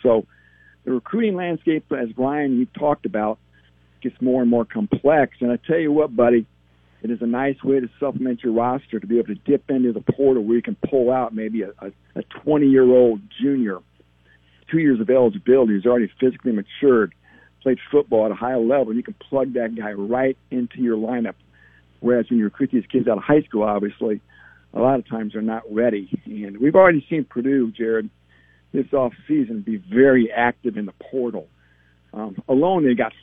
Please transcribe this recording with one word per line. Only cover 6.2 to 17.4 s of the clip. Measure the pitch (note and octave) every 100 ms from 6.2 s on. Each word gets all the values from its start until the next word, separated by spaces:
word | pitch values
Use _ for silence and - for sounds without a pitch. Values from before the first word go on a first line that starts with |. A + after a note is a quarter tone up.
| A#2+ A#2+ A2 _ _ _ _ _
it | A2
is | A#2+
a | A#2
nice | A#2+ C#3 C3+
way | - C3+
to | A#2+ -
supplement | C#3+ C3+ B2+ A#2+
your | B2+
roster, | A2+ B2 B2+ - A2
to | G2
be | A#2
able | A2
to |
dip | G#2 - C#3 -
into | C3+ B2
the | A2
portal | - - C#3 C3
where | G#2+ A#2
you |
can | A#2 G2+
pull | - C3+ A#2+
out | B2+ A#2+
maybe | A2 A2 A2
a, | F#2+ -
a, | G2 - _
a | -
twenty-year-old | - - - D3+ C#3 C3 B2+ B2+ B2 G#2+ G#2 -
junior, | C3 C#3 A2 F#2 - _ _ _ _ _ _ _ _
two | D#3+
years | D3+ A#2+
of | A2
eligibility, | C3 B2 G2+ A2+ C3 A#2
who's | G2+
already | A#2 B2 G#2 -
physically | C3 A#2+ C3
matured, | G#2+ G2+ - C#3+ B2 G2 - _ _